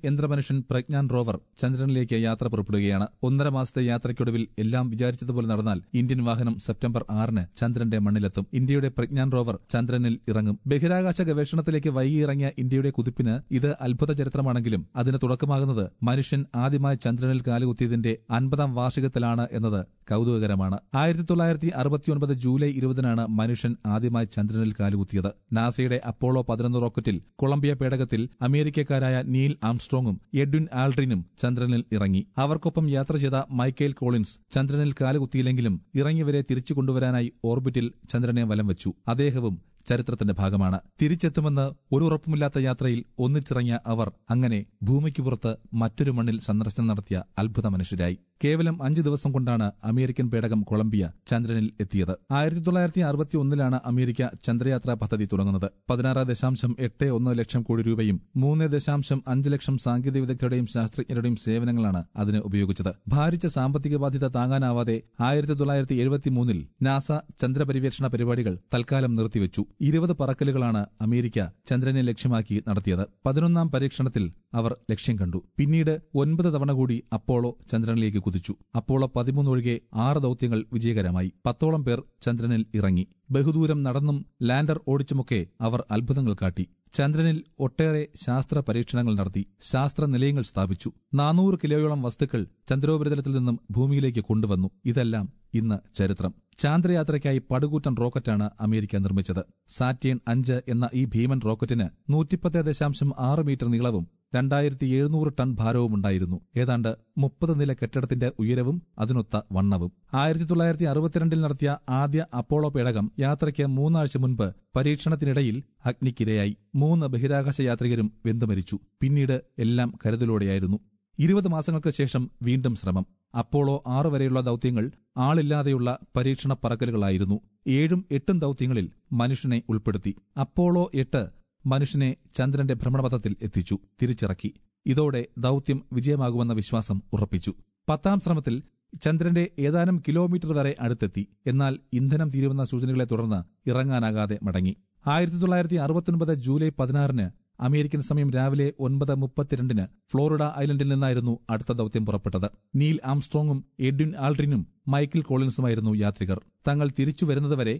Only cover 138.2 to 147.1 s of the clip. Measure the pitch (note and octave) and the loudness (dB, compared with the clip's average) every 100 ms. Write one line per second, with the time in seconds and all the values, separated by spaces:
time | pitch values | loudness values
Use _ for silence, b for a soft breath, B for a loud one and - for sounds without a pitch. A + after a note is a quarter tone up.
138.2 | F3 D#3+ C#3 B2+ - _ _ - D3+ D#3+ | 2 -2 -2 -4 -6 _ _ -6 -2 0
139.2 | E3+ E3+ F3 - C#3+ E3+ F3 F3+ - D#3+ | 2 2 0 0 0 2 2 0 0 0
140.2 | F3+ F3 D#3 D3 C#3 - A#2+ A#2 G#2 G2 | 2 0 -2 0 0 -2 -2 -2 -2 -2
141.2 | G2+ _ - C3+ C#3 C3+ - B2 C3+ D3+ | -8 _ -2 0 0 -2 -4 -2 0 2
142.2 | D#3 C3+ C3+ C3+ C3 B2 C3 B2+ A#2+ A2+ | 0 0 0 0 -2 -2 0 0 0 0
143.2 | A#2 G2 F2 _ - B2 C3+ B2+ A2+ G#2+ | 0 -2 -4 _ -2 0 0 0 0 0
144.2 | G#2 G#2 G2+ F#2 F#2 G2+ _ _ - D#3 | -2 -2 -2 0 0 -2 _ _ -2 2
145.2 | F3 F3 F#3 F3+ E3+ F3 C#3+ E3 E3+ E3+ | 2 0 2 2 2 0 0 0 0 0
146.2 | D#3+ D3 B2 C#3+ D#3 - C3 C#3+ C#3 | 2 0 0 0 0 0 -2 0 2